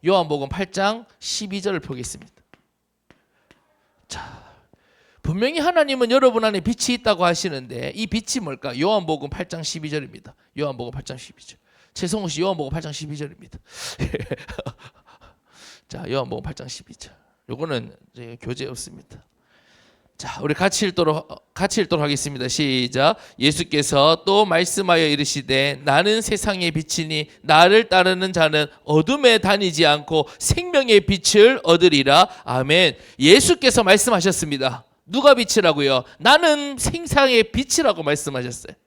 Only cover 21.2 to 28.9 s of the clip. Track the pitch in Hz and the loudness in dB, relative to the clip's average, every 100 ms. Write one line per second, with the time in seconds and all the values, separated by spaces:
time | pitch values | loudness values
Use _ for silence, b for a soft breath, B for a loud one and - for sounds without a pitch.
21.2 | - - _ - 196 - 185 165 147 143 | -8 -20 _ -6 -4 -2 -2 -2 -2 -4
22.2 | 147 139 123 - 147 127 120 127 147 - | -6 -8 -6 -2 -2 0 -2 0 0 0
23.2 | B - 135 151 170 151 139 143 147 160 | B -2 0 0 -2 -2 0 4 4 2
24.2 | - 196 208 165 175 - 190 170 156 147 | 2 2 2 0 0 -4 0 2 2 0
25.2 | 143 143 131 135 139 139 143 139 190 220 | -2 -6 -2 0 0 -2 0 2 2 -2
26.2 | - 208 208 190 175 160 156 - 156 156 | -2 -4 -4 -4 -4 -4 -6 -6 -4 -6
27.2 | 151 b - 151 175 214 214 185 180 185 | -8 b 4 6 8 6 4 4 4 0
28.2 | 190 180 156 151 147 b - | -2 0 2 2 -2 b 0